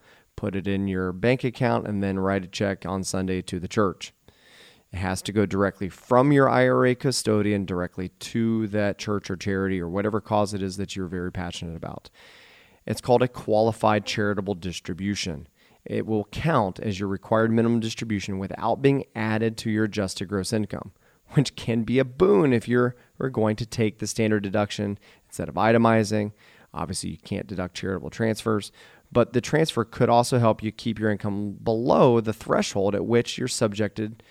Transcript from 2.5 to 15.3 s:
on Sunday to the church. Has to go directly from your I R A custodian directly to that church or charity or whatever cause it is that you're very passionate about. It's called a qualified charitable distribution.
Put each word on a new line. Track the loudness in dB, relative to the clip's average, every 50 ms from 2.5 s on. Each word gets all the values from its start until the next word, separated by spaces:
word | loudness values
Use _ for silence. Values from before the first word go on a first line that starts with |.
| -4 -2 -2 -2 -2 -4 -6
on | -6 -4 -4 -4
Sunday | -4 -4 -4 -2 -2 -2 -4 -4
to | -4 -6 -6
the | -6 -4
church. | 0 2 2 2 0 -4 -10 -18 -18 _ _ _ _ _ _ _ -20 -20 -20 -20 -20 _ _ _ -8
Has | -6 -4 -4 -4 -4 -4
to | -4 0
go | 0 0
directly | 2 2 2 0 0 0 -2 -8 -8
from | -10 -8 -2 2 4 6 6 6 6
your | 6 6 6
I | 4 4 4 4
R | 4 4 4
A | 2 2
custodian | 2 0 -2 -2 0 0 2 2 2 2 2 0 0 -2
directly | -2 -4 -4 -4 -4 _ -8 -8 -8
to | -10 -12 -12 -6 -2 0 0 2 2 0 0 -2
that | 0 0 0 0 -2 -4
church | -4 -2 -2 -2 -2 -4
or | -6
charity | -6 -4 -2 -2 0 0 0 0 -2
or | -2 -2
whatever | -2 -2 0 0 0 -2
cause | -2 0 0 2 2 0 0
it | -4 -4
is | -4 -4
that | -6 -6 -6 -6
you're | -6 -6
very | -6 -4 -6 -6 -6 -6
passionate | -6 -6 -8 -8 -8 -10 -10 -10
about. | -10 -10 -10 -12 -12 -14 -18 _ _ -20 -20 -20 -20 -20 -20 -20 -20 _ _ _ _ -8
It's | -6 -6 -4
called | 2 4 4 4 4
a | 2
qualified | -2 -4 -4 0 2 4 4 2 2 2 2 2 2 2 0
charitable | -2 -2 -2 0 0 0 -2 -2 -4 -4
distribution. | -6 -6 -8 -8 -8 -8 -10 -8 -4 -4 -4 -2 -2 -4 -6